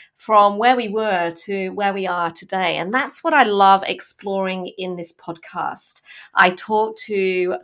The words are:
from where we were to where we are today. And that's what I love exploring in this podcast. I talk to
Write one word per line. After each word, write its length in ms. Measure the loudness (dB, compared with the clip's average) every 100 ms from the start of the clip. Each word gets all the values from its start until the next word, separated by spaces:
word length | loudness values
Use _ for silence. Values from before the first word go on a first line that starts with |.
| -20 _
from 420 | 4 6 6 6
where 200 | 4 4
we 100 | 2
were 440 | -2 0 0 0
to 400 | -4 -6 -4 -4
where 220 | -2 -2
we 140 | 0 -2
are 240 | -2 -2
today. 460 | -4 -6 -2 -2 -2
And 160 | -2
that's 280 | -2 -2 -2
what 120 | 2
I 100 | 2
love 400 | 2 4 6 6 2
exploring 840 | -6 -8 -10 -6 -4 -4 -6 -10 -10
in 180 | -10 -8
this 180 | -8
podcast. 880 | -10 -14 -14 -12 -8 -8 -6 -8 -8 -16 -20 -8
I 180 | 2 2
talk 440 | 2 -2 0 0 -4
to 580 | -6 -2 0 0 -2 -4